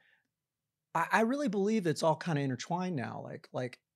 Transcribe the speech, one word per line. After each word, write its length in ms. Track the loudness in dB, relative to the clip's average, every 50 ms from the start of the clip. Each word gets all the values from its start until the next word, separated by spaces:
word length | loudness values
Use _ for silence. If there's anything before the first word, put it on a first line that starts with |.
| _ _ _ _ _ _ _ _ _ _ _ _ _ _ _ _ _ _ _
I, 120 | -2 0 2
I 100 | 4 2
really 260 | 4 4 2 0 0 0
believe 380 | 0 2 2 2 2 2 2 2
it's 160 | 0 2 4
all 120 | 2 2
kinda 260 | 2 0 -2 0 0
intertwined 540 | 2 0 -2 -4 -4 -4 -4 -2 -2 -2 -2
now. 260 | -2 -4 -4 -6 -8 -10
Like, 260 | -10 -12 -12 -14 -8 -6
like, 260 | -6 -6 -6 -8 _ _ _ _